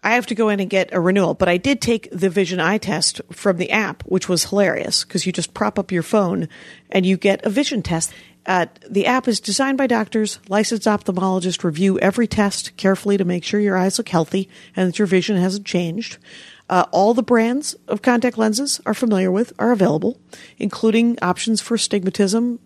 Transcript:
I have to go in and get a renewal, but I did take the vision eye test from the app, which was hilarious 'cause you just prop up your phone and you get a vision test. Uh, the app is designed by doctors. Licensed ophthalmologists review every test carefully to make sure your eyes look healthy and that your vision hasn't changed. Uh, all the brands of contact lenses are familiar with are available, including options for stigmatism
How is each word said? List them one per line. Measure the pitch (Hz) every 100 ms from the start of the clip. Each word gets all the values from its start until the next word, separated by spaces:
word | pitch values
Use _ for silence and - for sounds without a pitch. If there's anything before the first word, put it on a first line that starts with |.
I | 202
have | 240 -
to |
go | 214 220
in | 202
and | 185
get | 190 180
a | 185
renewal, | 170 196 175
but | 160 180
I | 180
did | 269 277
take | 240 226 -
the | - 190
vision | 175 180 180
eye | 165 214
test | - 160 - - -
from | - 202 175
the | 180
app, | 214 202 185
which | - 185 -
was | 175
hilarious | - 196 190 - - -
'cause | - 185 185
you |
just | 175 165
prop | - 214 208
up | 190
your | 180
phone | 160 214 185 185 160 - - - _
and | 196
you | 185 190
get | 202 196
a | -
vision | 202 294 247
test. | 175 165 - - - _ -
Uh, | 185 165 _ -
the | 202 196
app | 254 247
is | 208
designed | - 196 269 269
by | 262
doctors. | 233 214 226 214 - -
Licensed | 202 208 226 220
ophthalmologists | 208 - 185 190 190 180 170
review | 180 151 196 185
every | 185 196 226
test | 202 202 - - -
carefully | 190 190 202 202
to |
make | 175 180
sure | - 208
your | 208 185
eyes | 190 190
look | 226
healthy | 175 160 190 190 - -
and | - 185
that | 165
your | 208
vision | 185 180 196
hasn't | 185 196 196
changed. | 175 175 175 226 - - - - - _
Uh, | 185 -
all | 180 202
the | 240
brands | 226 240 226 254 302 - -
of | 208
contact | - 240 247 226
lenses | 220 214 277 - -
are |
familiar | 220 240 196 185
with | 185 240 -
are | 226
available, | 240 180 151 185 - _ - - _
including | 208 - 226 226 233 233
options | 180 180 - 214
for | - 226
stigmatism | - 202 185 - 196 220 240 233